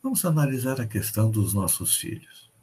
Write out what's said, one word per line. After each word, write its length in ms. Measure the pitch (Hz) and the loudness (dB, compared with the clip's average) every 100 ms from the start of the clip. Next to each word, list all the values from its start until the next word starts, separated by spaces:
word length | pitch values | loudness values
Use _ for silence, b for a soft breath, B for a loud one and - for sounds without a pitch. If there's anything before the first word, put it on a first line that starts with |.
Vamos 220 | 262 240 | -2 0
analisar 560 | 180 156 143 131 127 127 | 2 2 2 2 -2 -2
a 60 | 113 | -2
questão 440 | 101 - - 110 | -2 -2 0 2
dos 240 | 110 95 | 2 2
nossos 420 | 101 90 - 82 - | 0 0 -2 0 -2
filhos. 540 | 82 82 - - - _ | -4 -10 -14 -20 -20 _